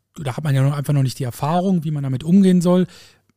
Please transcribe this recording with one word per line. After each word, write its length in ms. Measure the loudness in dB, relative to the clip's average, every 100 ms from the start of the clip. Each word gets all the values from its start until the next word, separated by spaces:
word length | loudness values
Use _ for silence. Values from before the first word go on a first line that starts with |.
| _ -12
oder 160 | -10 -6
hat 80 |
man 120 | -2 2
ja 80 |
noch 100 | 2
einfach 200 | 0 -2
noch 100 | 0
nicht 160 | 0 -4
die 40 |
Erfahrung, 600 | -8 -6 -2 0 0 0
wie 80 | -2
man 100 | -6
damit 220 | -4 -4
umgehen 360 | 2 4 4 4
soll. 280 | 4 2 0 -6 -20 _ _